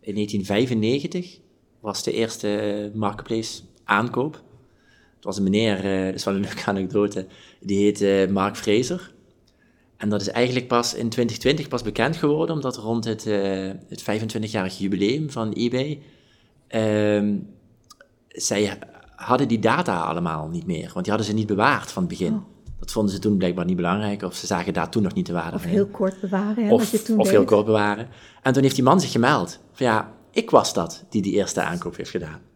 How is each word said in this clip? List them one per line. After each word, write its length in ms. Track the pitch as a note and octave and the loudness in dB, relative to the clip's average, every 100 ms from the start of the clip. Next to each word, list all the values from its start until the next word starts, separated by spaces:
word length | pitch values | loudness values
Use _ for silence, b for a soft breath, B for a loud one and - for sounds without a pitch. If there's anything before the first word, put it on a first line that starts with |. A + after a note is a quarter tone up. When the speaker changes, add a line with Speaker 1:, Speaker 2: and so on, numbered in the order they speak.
Speaker 1:
In 140 | - | -6
negentien 300 | G2+ G#2 G#2 | -4 -2 -4
vijfennegentig 920 | F#2 G2+ B2+ A2+ G#2+ C#3 - F3+ F3+ - _ _ _ _ | 0 0 2 2 2 0 -2 -6 -8 -16 _ _ _ _
was 220 | G#2+ G2+ | -8 -4
de 100 | - | -4
eerste, 440 | A2 A2+ - G#2 G#2 | -2 -2 -4 -4 -2
eh, 380 | G#2 G#2 G#2 G#2+ | -2 -4 -6 -4
marketplace 640 | G#2 G#2 - A2+ A2 - - _ | -4 -6 -4 -4 -4 -12 -18 _
aankoop. 500 | - G2+ A#2 B2 C#3+ D3 - b b b b b b b | 0 2 2 -2 -4 -6 -20 b b b b b b b
Het 80 | |
was 120 | - G2 | -8 -2
een 60 | |
meneer, 420 | F#2+ G#2 A2+ G2 | 2 4 4 2
eh, 200 | F#2+ F#2+ | 0 0
dat 100 | F#2+ | 0
is 100 | F#2+ | -2
wel 100 | - | -2
een 60 | G2 | -2
leuke 240 | G2+ - | -2 -4
anekdote, 640 | - G2+ F#2 G#2 G2+ G#2 F#2 B B B | -4 -2 0 0 0 -2 -10 B B B
die 180 | F#2+ G2 | -2 2
heet, 160 | G#2 G#2 | 4 4
eh, 280 | G2+ G2 F#2+ | 2 4 4
Mark 280 | F#2+ G2 G2+ | 2 0 -2
Fraser. 560 | - G#2+ B2+ F3+ - - _ _ _ b b b b _ | 0 2 2 -4 -8 -20 _ _ _ b b b b _
En 120 | G#2 | -2
dat 120 | G#2 | -2
is 80 | G2 | -2
eigenlijk 380 | - B2 B2+ B2 | 0 2 0 0
pas 260 | A#2+ A#2+ | 0 0
in 140 | - A#2 | -2 -4
twintig 300 | A2+ A#2+ G#2 | 0 -2 0
twintig 300 | B2 D3 C#3+ | 0 0 -2
pas 140 | B2 | -4
bekend 340 | G#2+ G2+ B2 E3+ | -4 0 0 2
geworden, 380 | D3+ D3+ E3 | 0 2 0
omdat 220 | D#3 C3 A#2+ | -2 -4 -6
rond 280 | G#2+ A#2 | -4 -2
het, 220 | A2+ G#2+ A2 | -2 -4 -2
eh, 440 | G#2 G2 F#2+ F#2+ F#2+ - | 0 0 -2 -4 -10 -14
het 140 | - | -12
vijfentwintigjarig 760 | - G#2+ A2 A2 G#2+ A2 F#2 - | -4 -4 -2 -4 -4 -2 -4 -4
jubileum 520 | G2 F#2+ G2+ C#3 D3+ | -2 0 2 0 -4
van 220 | - A2 | -4 -4
eBay, 480 | - A#2 B2+ C#3 D3 b b b b b b _ | -2 0 0 -4 -8 b b b b b b _
ehm, 680 | A2+ A2 G#2+ G#2+ G#2 G#2 G2+ - - _ _ _ - - _ _ | -2 2 2 4 2 2 -2 -6 -18 _ _ _ -20 -20 _ _
zij 500 | - - G#2 G#2 G2+ - - - - | -8 -2 0 0 -2 -14 -20 -20 -16
hadden 320 | - B2+ C3 | 2 2 4
die 100 | A2+ | 2
data 420 | G#2+ C#3 F3 F2+ | 2 2 2 0
allemaal 460 | D#2 E2 F2 D#2 D#2 | 0 -2 -2 -4 -6
niet 180 | E2+ - | -8 -4
meer, 240 | D#2+ E2+ | -6 -6
want 120 | - | -6
die 100 | F#2 | -2
hadden 120 | G#2+ G#2 | -2 0
ze 20 | |
niet 120 | G#2+ G#2+ | -2 0
bewaard 460 | G2 A#2+ B2+ - | 2 2 2 -4
van 100 | - | -4
het 80 | F2 E2 | -4 -2
begin. 140 | F#2 | -2
Speaker 2:
Oh. 100 | A3 - - - - | -2 -6 -20 -18 -12
Speaker 1:
Dat 120 | - | -6
vonden 220 | - G#2 | 0 0
ze 40 | F#2+ | 0
toen 160 | G#2+ G2+ | 2 2
blijkbaar 280 | F2+ F2+ | 2 0
niet 120 | F2 F2+ | -2 0
belangrijk, 460 | F2 G2 G#2 G2+ | 0 0 -2 -4
of 120 | F#2 | -6
ze 120 | - F2+ | -8 -4
zagen 260 | F#2 F2+ | -2 -2
daar 180 | F2+ E2 | -2 -2
toen 120 | A#2 | 0
nog 120 | G2 | 0
niet 120 | F#2+ F2 | 0 -2
de 60 | |
waarde 240 | E2+ D#2+ - | -2 -4 -6
Speaker 2:
Of 60 | |
Speaker 1:
van 80 | - | 0
Speaker 2:
heel 140 | - | 2
Speaker 1:
in. 60 | C#3 | 0
Speaker 2:
kort 300 | G3+ F#3+ F#3+ | 0 -4 -2
bewaren, 440 | F#3+ F#3 G#3 G#3+ | -4 -2 -2 -2
hè, 80 | G#3 | 4
Speaker 1:
Of, 80 | A#3 | 4
Speaker 2:
wat 100 | G#3+ G#3+ | 4 -2
je 20 | - | 0
toen 120 | A3 | 2
Speaker 1:
of 100 | F#3+ | 6
heel 80 | - | 6
Speaker 2:
deed. 100 | G2 | 6
Speaker 1:
kort 180 | G#2+ G#2+ | 4 6
bewaren. 420 | G#2+ G#2 G#2 B2 B B B | 4 2 -2 -6 B B B
En 100 | C3+ | 0
toen 100 | C3 | 4
heeft 120 | C3+ | 4
die 100 | C3+ | 4
man 160 | B2+ F3+ | 6 6
zich 100 | - | 4
gemeld. 460 | - A#2+ C#3+ F2+ - - | 2 4 4 0 -8 -20
Van: 140 | - B2+ | -2 0
"Ja, 280 | G#2+ - - _ | 0 -2 -14 _
ik 200 | - A3+ | -4 6
was 220 | C3+ G2 | 6 6
dat 300 | - E2 - - | -2 -4 -6 -4
die 140 | A2 | -2
die 100 | F#2+ | 0
eerste 300 | G2+ F#2 - | 0 0 -2
aankoop 340 | F#2 F2 F2 - | -2 -2 -8 -8
heeft 140 | F2 | -8
gedaan." 300 | F#2 E2 D#2 - | -6 -8 -14 -20